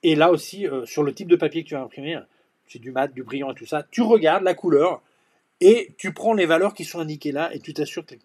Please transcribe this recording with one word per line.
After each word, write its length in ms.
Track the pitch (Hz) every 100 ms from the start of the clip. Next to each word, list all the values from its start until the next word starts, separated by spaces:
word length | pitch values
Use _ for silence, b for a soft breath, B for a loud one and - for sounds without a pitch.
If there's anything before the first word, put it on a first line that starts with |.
Et 120 | 170
là 160 | 151 165
aussi, 360 | 160 - 196 190
euh, 200 | 135 117
sur 160 | -
le 100 | 143
type 160 | 135 185
de 80 | 170
papier 280 | 160 165
que 40 | 156
tu 60 |
vas 80 | 147
imprimer, 360 | 131 - 139 160 - _ _ _ _
c'est 120 | 123
du 140 | 117
mat, 160 | 127 143
du 140 | 127
brillant 280 | 117 139 135
et 40 |
tout 120 | 123 -
ça, 200 | 151 147
tu 100 | -
regardes 420 | 226 226 156 180
la 120 | 185
couleur 480 | 175 180 143 170 156 _ _ _ _ _ -
et 340 | 180 233 - -
tu 160 | 190
prends 180 | 160 208
les 140 | 220 170
valeurs 260 | 165 196
qui 120 | 214
sont 140 | 160 175
indiquées 340 | 156 151 151
là 220 | 139 165
et 40 | -
tu 160 | 165
t'assures 320 | 151 147 - 156
que 80 | 123